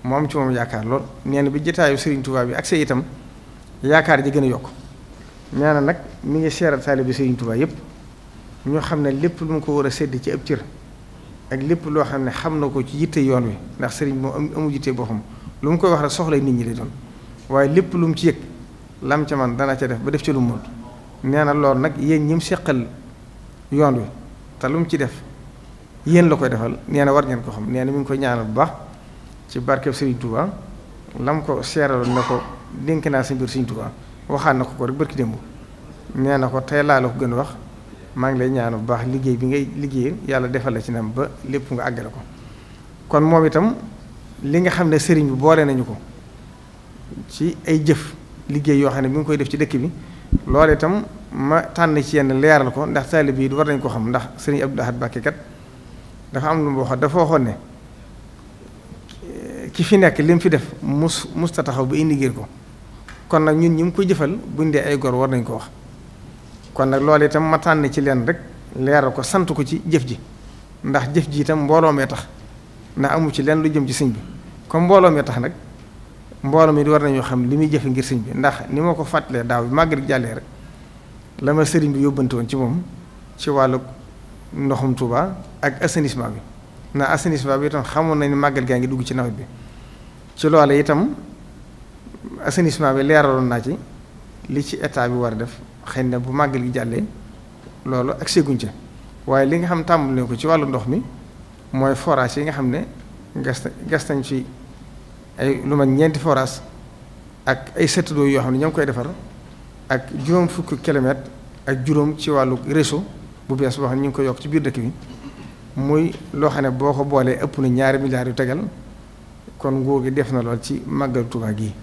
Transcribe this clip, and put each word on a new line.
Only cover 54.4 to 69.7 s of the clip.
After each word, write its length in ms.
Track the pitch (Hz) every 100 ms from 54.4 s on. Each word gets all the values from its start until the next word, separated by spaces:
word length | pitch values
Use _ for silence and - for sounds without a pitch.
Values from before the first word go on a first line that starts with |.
| - 143
Abdou 180 | 135 135
Ahad 140 | 120 123
Mbacké 240 | 120 -
kat 160 | 131 160 - - - - - - - - -
dafa 180 | 135 151
am 120 | 160
lu 60 | 147
mu 100 | 135
waxoon, 180 | 120 127
dafa 180 | 147 165
waxoon 240 | 156 160
ne 80 | 123 104 - - - - - - - - - - - - - - - - - - - - -
ki 100 | -
fi 140 | 170 208
nekk 200 | 180 -
li 140 | 151
mu 60 | 170
fi 100 | 175
def 240 | 151 - -
mus, 460 | - 143 165 - -
musta 300 | - 170 170
taxaw 220 | 139 127 131
ba 100 | 151
indi 200 | 156 143
ngir 180 | 131
ko. 140 | 107 107 - - - - - - - -
Kon 120 | 160
nag 140 | 156 151
ñun 180 | 170 160
ñi 80 |
mu 80 | 175
koy 140 | 180 190
jëfal 220 | 160 143 208
buñ 340 | - 143 160
dee 80 | 147 139
ay 120 | 143
gor 160 | 131 123
war 120 | 131
nañ 140 | 127
ko 100 | 110
wax. 160 | 113 - - - - - - - - - - -
Kon 120 | - 135
nag 120 | 135
loolu 240 | 143 151 147
itam 180 | 151 160
ma 80 | 156
tànn 300 | 170 160 143
ci 100 | -
leen 240 | 139 131 117
rek 120 | 170 - - - 131
leeral 340 | 131 147 135
ko, 80 | 123
sant 220 | 127 190 175
ko 120 | 147
ci 180 | 135